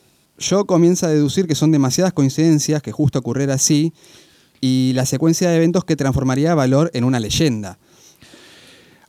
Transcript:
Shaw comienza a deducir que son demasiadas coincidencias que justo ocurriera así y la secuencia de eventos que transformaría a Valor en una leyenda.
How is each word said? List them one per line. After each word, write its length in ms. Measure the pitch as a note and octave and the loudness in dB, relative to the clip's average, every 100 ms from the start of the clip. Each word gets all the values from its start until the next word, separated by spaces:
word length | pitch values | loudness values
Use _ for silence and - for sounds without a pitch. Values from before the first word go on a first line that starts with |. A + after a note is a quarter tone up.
| _ _ _ _ | _ _ _ _
Shaw 260 | - F#3+ | -2 -2
comienza 440 | G3 E3+ E3+ F3+ E3+ | 0 2 4 2 0
a 20 | |
deducir 380 | D3+ C#3+ F#3 F3 | 0 0 0 -2
que 80 | C#3 | 0
son 160 | D#3 | 2
demasiadas 400 | D3+ C3 D3 F#3 | 2 0 0 0
coincidencias 720 | - C3+ D3+ E3 D3+ - D3+ | 0 0 0 0 2 0 -4
que 100 | - | -6
justo 260 | - C#3+ C3+ | -2 -2 -2
ocurriera 360 | A#2+ B2 C#3 | -4 -4 -2
así 380 | C3+ - D3 E3 - - - _ _ _ _ | -2 0 0 0 -6 -20 -20 _ _ _ _
y 320 | C3 C3 C3 | -2 0 0
la 120 | B2+ B2+ | 0 -2
secuencia 440 | C3+ E3 E3 F3 | 0 0 0 0
de 60 | E3 | 2
eventos 280 | E3+ F3 | 2 0
que 120 | - D3+ | -2 -2
transformaría 560 | C3+ C3+ C3 C3 D#3 | -2 0 -2 0 0
a 20 | |
Valor 380 | D#3+ B2+ C3+ E3+ | 2 2 2 0
en 80 | C3 | 0
una 160 | B2+ B2+ | -2 -2
leyenda. 600 | G#2+ - D#3+ A2 G2 - _ _ - _ - - - - - - _ _ | -2 -2 -2 -2 -8 -16 _ _ -20 _ -20 -20 -20 -20 -20 -20 _ _